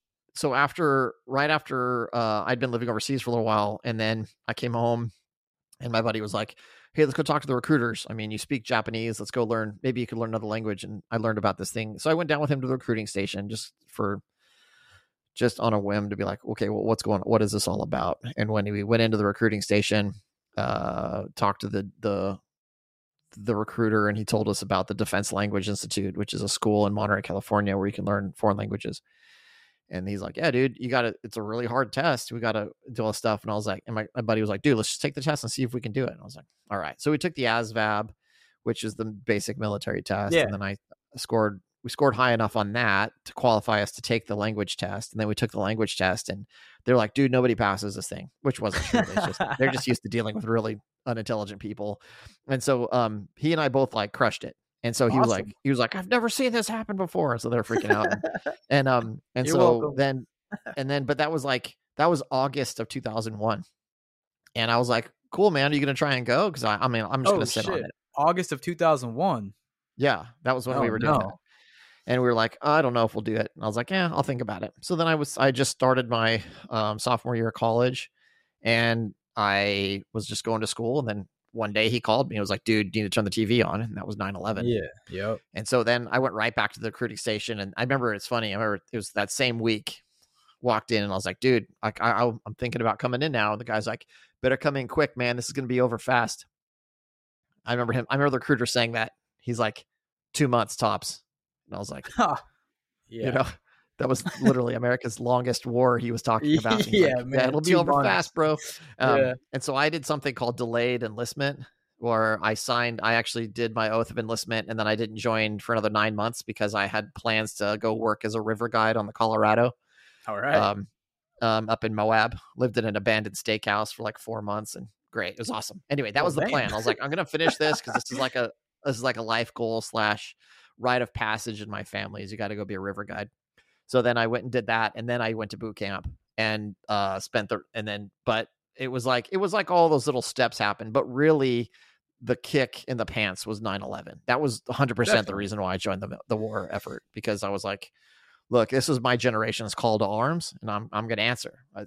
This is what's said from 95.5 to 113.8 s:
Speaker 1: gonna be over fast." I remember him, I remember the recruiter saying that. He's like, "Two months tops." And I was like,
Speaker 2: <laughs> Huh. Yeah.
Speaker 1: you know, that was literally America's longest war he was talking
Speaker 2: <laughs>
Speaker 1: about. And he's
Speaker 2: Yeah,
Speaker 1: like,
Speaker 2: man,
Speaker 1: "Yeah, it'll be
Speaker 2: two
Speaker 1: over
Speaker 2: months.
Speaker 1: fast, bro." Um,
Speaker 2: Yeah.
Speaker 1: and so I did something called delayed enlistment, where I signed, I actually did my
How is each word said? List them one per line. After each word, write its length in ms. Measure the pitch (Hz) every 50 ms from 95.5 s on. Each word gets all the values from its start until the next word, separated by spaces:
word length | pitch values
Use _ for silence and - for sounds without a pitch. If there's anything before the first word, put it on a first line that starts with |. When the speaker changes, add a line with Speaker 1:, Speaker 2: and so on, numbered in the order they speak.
| 131
Speaker 1:
gonna 140 | 139 131 117
be 120 | 127 123 123
over 160 | 120 117 110
fast." 480 | - - 127 123 117 113 - - - _ _ _ _ _ _ _ _ _ _ _ _ _ _ _ _ _ _ _ _ _ _ _ _
I 80 | - 120
remember 200 | 123 123 117 117
him, 140 | 127 117 -
I 40 | 135
remember 160 | 139 143 143
the 80 | 131 123
recruiter 280 | - - 147 113 120
saying 260 | 117 - 123 120 117 117
that. 200 | 113 113 - - _ _ _ _ _
He's 180 | _ - 120 110
like, 280 | 120 110 107 - - _ _ _ _ _ _ _ _ _ -
"Two 160 | - 151 131
months 280 | 123 120 110 104 -
tops." 460 | - 123 107 107 95 - - - - _ _ _ _ _ _ _ _ _
And 80 | - -
I 40 | 95
was 120 | 101 -
like, 180 | - - - -
Speaker 2:
<laughs> 60 | -
Huh. 200 | - 240 170 143 - - _ _ _ _ _ _ _ _ _ _ _ _ _
Yeah. 180 | 113 117 107
Speaker 1:
you 60 | 101 120
know, 140 | 135 127 - - - _ _ _ _ _ _ _ -
that 100 | 135 131
was 180 | 131 - - 180 -
literally 380 | - - 220 139 127 120 120 120
America's 460 | 117 123 120 123 123 - 120 110 -
longest 460 | 120 120 127 123 123 123 117 - -
war 320 | 127 117 120 127 127 123 117
he 120 | 120 117 113
was 100 | 113 -
talking 340 | - 113 110 151 147 151
Speaker 2:
<laughs> 20 | 156
Speaker 1:
about. 240 | 110 117 110 107 -
And 40 | 113
he's 100 | 214 208
Speaker 2:
Yeah, 140 | 175 143 127
Speaker 1:
like, 100 | 123 120
Speaker 2:
man, 180 | 127 135 135 127
Speaker 1:
"Yeah, 60 | 127
it'll 120 | 135 147
be 140 | 156 170 185
Speaker 2:
two 20 |
Speaker 1:
over 160 | 170 170 - 143
Speaker 2:
months. 100 | 143 139
Speaker 1:
fast, 320 | 196 190 180 165 - -
bro." 240 | 170 156 156 151 151 - - - - - - - -
Um, 120 | - 131 123
Speaker 2:
Yeah. 180 | - 135 127 127 127 _ _ -
Speaker 1:
and 100 | 131 -
so 120 | - 135
I 120 | 131 147 156
did 140 | 156 160 135
something 280 | - 151 143 - 143 120
called 220 | - 127 120 120
delayed 460 | - 123 117 117 120 117 123 123 120 120
enlistment, 580 | 110 107 107 120 117 - 147 139 139 143 - 123 - _ _ _ _ _ _
where 400 | - 120 113 110 110 110 110 98 80
I 120 | 110 110
signed, 460 | 107 - - 123 120 120 120 117 110 -
I 120 | 110 117
actually 320 | 117 113 - - 117 113 110
did 260 | 104 117 120 113 110
my 160 | 117